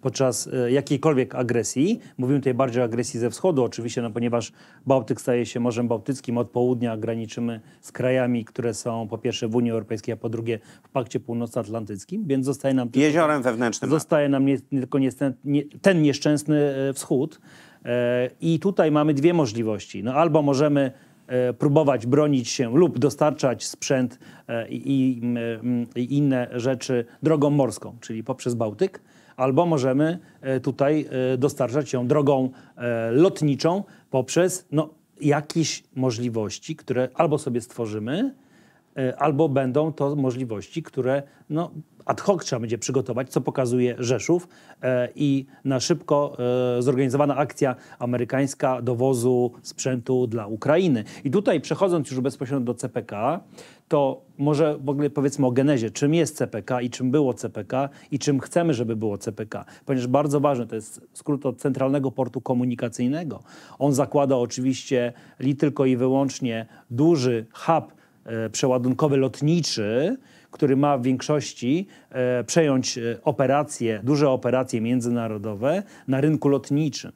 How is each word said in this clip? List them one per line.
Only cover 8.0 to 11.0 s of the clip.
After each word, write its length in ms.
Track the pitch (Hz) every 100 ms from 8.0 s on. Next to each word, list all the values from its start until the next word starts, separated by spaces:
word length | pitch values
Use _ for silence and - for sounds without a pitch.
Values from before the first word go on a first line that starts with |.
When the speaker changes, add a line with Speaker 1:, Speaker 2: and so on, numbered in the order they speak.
| 127 127 123 120 110
Speaker 1:
które 280 | - 117
są 340 | 110 123 113 107
po 100 | 110
pierwsze 300 | 120 110 117
w 80 | 120
Unii 160 | 120
Europejskiej, 420 | 113 107 110 -
a 40 | 110
po 120 | 117
drugie 300 | 113 113 110 - -
w 60 | _
Pakcie 300 | 135